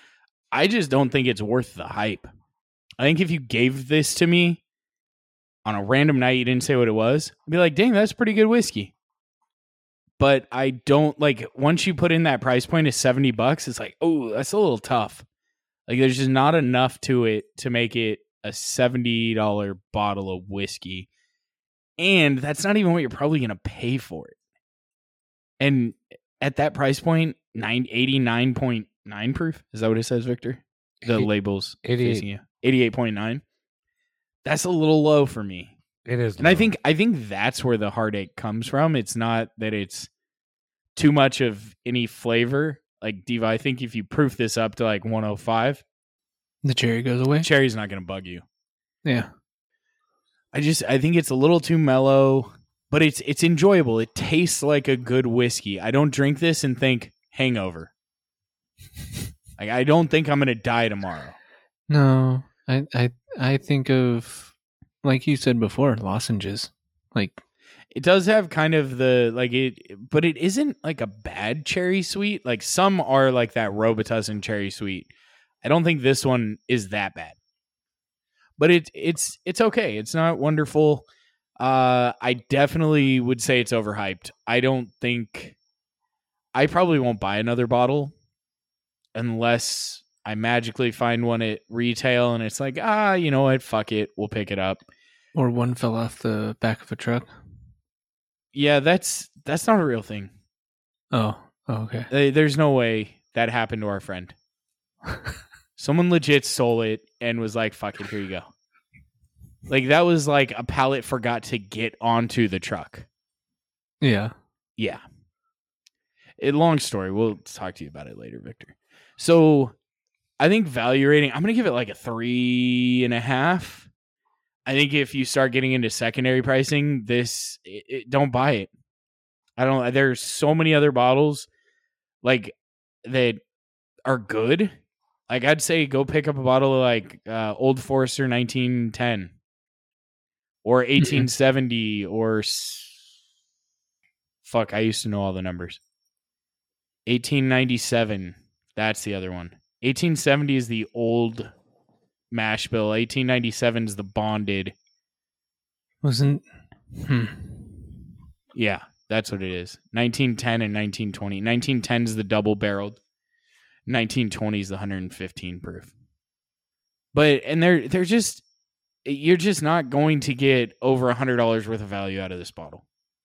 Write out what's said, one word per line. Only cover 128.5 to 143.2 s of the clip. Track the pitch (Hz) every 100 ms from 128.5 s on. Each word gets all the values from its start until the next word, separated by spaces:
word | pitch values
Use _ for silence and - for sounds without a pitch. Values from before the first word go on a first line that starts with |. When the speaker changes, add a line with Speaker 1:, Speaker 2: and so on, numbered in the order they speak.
Speaker 1:
it. | 113 - _ _ _ _ _ _ _ _ -
I | 131
don't, | 131 123
there's | 131 139 123
so | - - 147 160
many | 160
other | 151 147
bottles, | 123 123 135 151 143 - _ _ _ _ _ _ _
like, | 123 131 98 - _ _ _ _
that | - 131 120 107 - _ _ _ _ _ 127
are | 127
good. | 101 110 113 165 208 - _ _ _ _ -
Like, | 123
I'd | 131 156
say | - 165 139
go | 135 135
pick | 156 151
up | 135
a |
bottle | 127 131 135 131
of, |
like, | 127 117 95 - -
uh, | 113 110 104
Old | 131 131
Forester | - 135 127 - 135
nineteen | 123 120 131 123 123 117
ten | - 123 110 90 - _ _ _ _ _ _ _ _ _ _ _ _
or | 107 127
Speaker 3:
Mm-hmm. | 123
Speaker 1:
eighteen | 143 147 143 123
seventy | - 135 135 127 117 110 104 95
or | 110 110 110
s-, | 101 - - - - - _ _